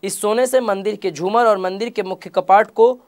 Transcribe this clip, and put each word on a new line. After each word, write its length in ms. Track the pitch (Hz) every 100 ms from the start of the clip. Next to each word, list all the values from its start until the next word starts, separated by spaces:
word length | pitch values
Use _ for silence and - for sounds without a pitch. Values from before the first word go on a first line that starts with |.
इस 180 | 196 -
सोने 240 | 208 220 254
से 120 | 262
मंदिर 340 | 240 196 196 208
के 160 | 190
झूमर 340 | 151 180 220 233
और 120 | 202
मंदिर 320 | 185 190 233
के 140 | 214
मुख्य 260 | 190 180 190
कपाट 420 | - 180 196 214
को 220 | - 233 247